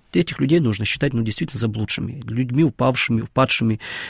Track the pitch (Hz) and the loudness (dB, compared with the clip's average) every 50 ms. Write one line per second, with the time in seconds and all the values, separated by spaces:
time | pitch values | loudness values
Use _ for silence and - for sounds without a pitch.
0 | _ _ - 175 170 - - - 139 135 165 170 151 117 104 95 107 - - - | _ _ 0 0 0 0 -2 -2 2 4 4 4 4 2 0 0 -2 -4 -2 0
1 | - 143 127 117 113 110 - - - - - 104 117 113 107 110 107 - - - | -2 0 0 0 0 -2 -2 -2 -4 -4 -2 -2 -2 -2 -2 -2 -4 -4 -4 -4
2 | 104 107 127 139 120 110 110 120 131 123 120 139 165 143 - - 127 131 127 - | -6 -6 -8 -8 -8 -4 -2 -2 -2 0 2 2 2 2 2 2 2 2 2 0
3 | - - 117 110 110 - - - 131 127 - - 117 113 110 110 - - - - | 0 0 0 0 -2 0 2 2 2 2 2 0 2 0 0 -2 -4 -10 -12 -10
4 | - - | -12 -12